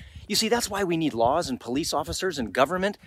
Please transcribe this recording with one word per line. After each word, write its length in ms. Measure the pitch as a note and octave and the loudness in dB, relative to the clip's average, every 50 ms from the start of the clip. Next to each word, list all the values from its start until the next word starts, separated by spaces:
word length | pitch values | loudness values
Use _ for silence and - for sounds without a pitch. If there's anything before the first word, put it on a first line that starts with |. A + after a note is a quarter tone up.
| - - - - - - | -20 -18 -18 -14 -6 -2
You 60 | G3+ | 0
see, 140 | - A3 A3 | 0 2 2
that's 220 | A#3 A#3 - - | 2 0 0 -2
why 120 | G#3 G3 | -2 -2
we 140 | G3+ E3+ F3 | 0 2 2
need 180 | E3 D#3+ C#3+ G#2+ | 2 2 2 2
laws 360 | A#2 A2+ A#2+ C#3+ E3+ E3+ D3 | 4 4 4 4 2 0 -2
and 100 | B2+ A2+ | -4 -6
police 320 | - A#2+ B2 D3 E3 - | -4 -4 -2 -2 -2 -2
officers 460 | - D3 D#3 E3 D#3+ - F3+ F#3+ D#3+ C#3 | -2 -2 -2 -4 -4 -4 -4 -4 -2 -4
and 140 | A2+ G#2 | -4 -2
government. 460 | - B2+ C3+ C3+ F#3 F#3 F#3 G#3 G3+ - - | 2 2 2 2 2 0 -2 -2 -4 -6 -12